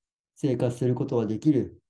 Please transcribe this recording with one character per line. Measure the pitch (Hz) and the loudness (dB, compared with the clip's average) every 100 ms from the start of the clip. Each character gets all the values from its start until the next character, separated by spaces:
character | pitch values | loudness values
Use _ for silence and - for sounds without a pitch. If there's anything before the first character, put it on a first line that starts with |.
| _ _ _ - | _ _ _ -6
生 | 139 120 | -2 0
活 | 127 123 | 0 0
す | 123 | 0
る | |
こ | 123 - | 0 0
と | 120 | -2
が | 107 | -2
で | 107 | 0
き | 156 | 2
る | 131 - - | 2 0 -8